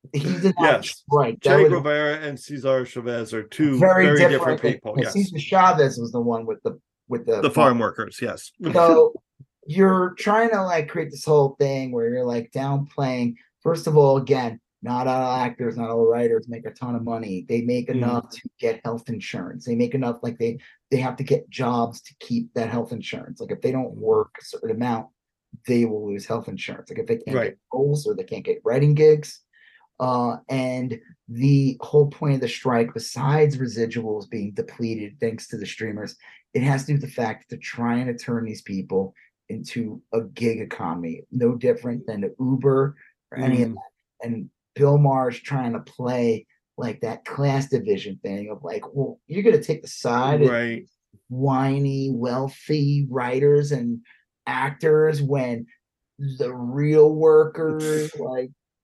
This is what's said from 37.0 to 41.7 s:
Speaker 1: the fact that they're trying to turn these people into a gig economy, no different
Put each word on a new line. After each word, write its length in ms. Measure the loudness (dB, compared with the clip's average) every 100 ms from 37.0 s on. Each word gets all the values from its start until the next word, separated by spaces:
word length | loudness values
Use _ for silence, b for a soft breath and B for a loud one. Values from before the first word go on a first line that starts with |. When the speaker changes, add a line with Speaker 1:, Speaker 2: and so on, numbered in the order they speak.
Speaker 1:
the 60 | -2
fact 340 | -6 -6 -6 _
that 60 | -16
they're 60 |
trying 440 | -14 -6 -2 -2 -4
to 60 | -8
turn 280 | -6 -6 -6
these 160 | -12
people 520 | -8 -8 -4 -4 -4 b b _ _
into 500 | -12 -10 -8 -8 -10 _
a 80 | -6
gig 380 | -6 -4 -4 -2
economy, 640 | -8 -10 -8 -6 -8 -10 -8
no 240 | -2 0 0
different 500 | 0